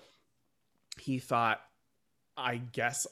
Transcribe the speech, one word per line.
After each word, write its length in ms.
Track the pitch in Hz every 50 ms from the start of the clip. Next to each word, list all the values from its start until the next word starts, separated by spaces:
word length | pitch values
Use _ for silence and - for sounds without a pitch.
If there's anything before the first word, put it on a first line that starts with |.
| - - _ _ _ _ _ _ _ _ _ _ _ _ _ _ _ - - -
he 200 | - 139 131 127
thought, 440 | - - 127 117 117 110 107 - - _ _ _ _ _ _ _ _ _ _ _ _ _ -
"I 200 | 143 127 123 120 117
guess 480 | 123 120 - 127 117 120 120 - - -